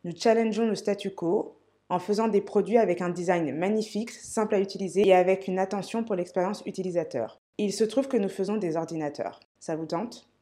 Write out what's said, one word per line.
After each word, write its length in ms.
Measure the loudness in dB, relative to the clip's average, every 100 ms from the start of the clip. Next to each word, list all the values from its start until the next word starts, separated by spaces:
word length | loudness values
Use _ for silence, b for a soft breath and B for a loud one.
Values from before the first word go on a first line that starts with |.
Nous 80 | -10 0
challengeons 500 | 2 4 2 0 0
le 80 |
statu 360 | 0 -2 -2 -6
quo 480 | -4 0 0 -2 -12 _ _ _
en 80 | -4
faisant 300 | 0 2 4
des 120 | 2
produits 380 | 2 0 4 4
avec 240 | 4 2
un 80 | -2
design 440 | -2 0 2 0 0
magnifique, 540 | 0 0 0 -6 -6
simple 440 | -12 -6 -2 0
à 60 | 0
utiliser 460 | 0 -4 -2 2 6
et 80 |
avec 340 | 8 6 2 0
une 100 | -2
attention 440 | 0 -2 -4 -6
pour 120 | -2
l'expérience 480 | -4 -2 -2 -2 -2
utilisateur. 720 | -8 -6 -2 -2 -2 -4 -6 -8 _ -4
Et 60 |
il 80 | -4
se 120 | 0
trouve 240 | 0 0 0
que 80 | 0
nous 120 | 0
faisons 280 | -2 -2 -2
des 200 | -2 -2
ordinateurs. » 640 | -4 -4 -4 -4 -8 -8 _ _
Ça 160 | -8 -6
vous 100 | -4
tente ? 400 | -4 -6 -12 _ _